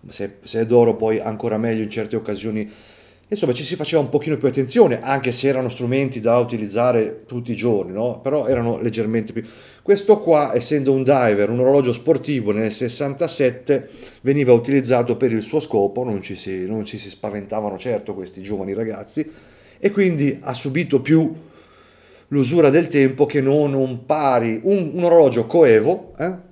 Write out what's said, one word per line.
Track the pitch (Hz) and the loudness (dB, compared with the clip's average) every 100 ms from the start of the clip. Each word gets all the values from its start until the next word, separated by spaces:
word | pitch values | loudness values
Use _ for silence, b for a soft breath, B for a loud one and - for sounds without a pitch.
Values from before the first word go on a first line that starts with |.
| - | -20
se, | - 101 - | -10 -10 -10
se | - 113 | -8 -4
è | 113 | 2
d'oro | 123 117 104 | 4 4 2
poi | 110 110 | 0 -2
ancora | 110 107 117 107 | -4 -6 -4 -2
meglio | 117 110 | -2 -2
in | 107 | -4
certe | 113 107 113 | -6 -6 -6
occasioni. | 107 101 110 107 104 B B B B B _ | -6 -8 -6 -6 -8 B B B B B _
Insomma, | 208 151 | -4 -2
ci | 123 | -2
si | 147 - | -4 -8
faceva | 151 160 | 0 0
un | 123 | 2
pochino | 143 - 139 | -2 -2 0
più | 127 | 0
attenzione, | 131 127 240 185 120 | 0 -2 4 4 4
anche | 131 139 127 | -2 -2 -2
se | 117 139 | -2 -2
erano | 131 123 | 0 -4
strumenti | - 123 131 135 127 | -4 -2 -2 -2 -2
da | 113 120 | 2 2
utilizzare | 120 120 104 101 123 117 107 - - | 2 -4 -4 0 2 2 0 -4 -10
tutti | 123 120 | -10 -8
i | 107 | -4
giorni, | 117 104 90 | 0 0 -2
no? | 95 120 110 | -4 -6 -4
Però | 135 147 117 | -4 -2 0
erano | 127 117 113 | 0 0 -2
leggermente | 117 110 110 113 107 | -4 -2 -2 -2 -4
più... | 113 113 B B B | -10 -12 B B B
Questo | - 202 202 208 | 0 2 6 4
qua, | - 151 139 | 6 2 2
essendo | 117 117 151 135 | -2 -2 -2 2
un | 135 | 2
diver, | 131 139 120 101 104 | 4 4 4 2 0
un | 120 | 2
orologio | 127 143 123 | 4 4 2
sportivo | 120 - 143 - 139 104 | -2 -4 -4 -4 -4 -2
nel | 104 110 | -2 -2
sessantasette, | 107 123 - 143 139 165 - 131 120 - 135 - B B B | -4 -6 -4 -6 -4 -6 0 -2 -2 -2 -2 -2 B B B
veniva | 127 143 127 | -2 2 6
utilizzato | 120 117 139 120 127 117 113 | 4 6 0 2 0 2 0
per | 127 | 0
il | 113 | 0
suo | 107 156 | -2 -4
scopo, | 147 110 98 110 | -2 0 0 -2
non | 127 101 | -4 -6
ci | 90 95 | -8 -12
si, | 101 95 92 | -8 -8 -6
non | 110 107 | -6 -8
ci | 107 | -12
si | 101 | -16
spaventavano | - 107 101 101 110 104 95 | -12 -10 -10 -8 -6 -6 -6
certo | 127 107 104 | -6 -6 -6
questi | 95 90 - | -12 -12 -14
giovani | 98 104 95 | -8 -8 -6
ragazzi, | 98 113 104 101 - 151 B B B B B | -6 -6 -8 -10 -8 -8 B B B B B
e | 202 | -2
quindi | 202 190 156 143 135 | 2 0 2 -2 -2
ha | - | -8
subito | 123 143 135 175 135 | -8 -4 -4 0 0
più | 117 160 151 - - b b b b b b b b | 4 2 2 -4 -18 b b b b b b b b
l'usura | 143 123 170 147 | -2 2 4 6
del | 147 165 | 4 2
tempo | 147 135 131 147 | 2 2 2 0
che | 147 | 2
non | 135 147 147 | 2 2 2
un | 135 131 123 120 | 0 -2 -6 -4
pari, | 151 139 123 117 110 | 0 2 2 0 -2
un, | 175 202 160 | 0 0 0
un | 160 | 0
orologio | 175 170 143 117 110 | 4 6 6 4 0
coevo, | 170 147 110 113 190 - - | 4 6 6 4 -2 -6 -6
eh? | 165 185 - | -6 -6 -16